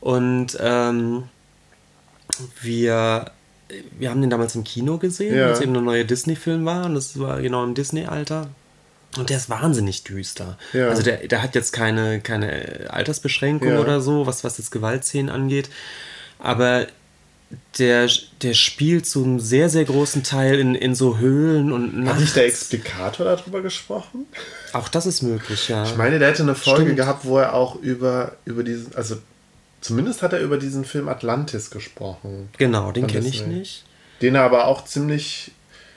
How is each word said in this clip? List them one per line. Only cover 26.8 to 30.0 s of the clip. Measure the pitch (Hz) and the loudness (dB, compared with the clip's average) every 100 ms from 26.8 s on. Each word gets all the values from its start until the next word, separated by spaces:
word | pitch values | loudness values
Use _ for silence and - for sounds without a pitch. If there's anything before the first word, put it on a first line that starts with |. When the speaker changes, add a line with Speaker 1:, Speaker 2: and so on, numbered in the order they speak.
Speaker 1:
Stimmt. | 160 135 | 6 4
Speaker 2:
gehabt, | 131 139 131 | 2 0 2
wo | 131 | 4
er | 131 | 4
auch | 127 127 - | 4 0 -2
über, | 131 123 127 127 123 - - | -4 0 0 0 -4 -8 -10
über | 117 | -4
diesen, | 120 117 117 - | -4 -4 -8 -8
also | 113 110 - _ _ _ _ _ | -6 -8 -12 _ _ _ _ _
zumindest | - 113 | -4 0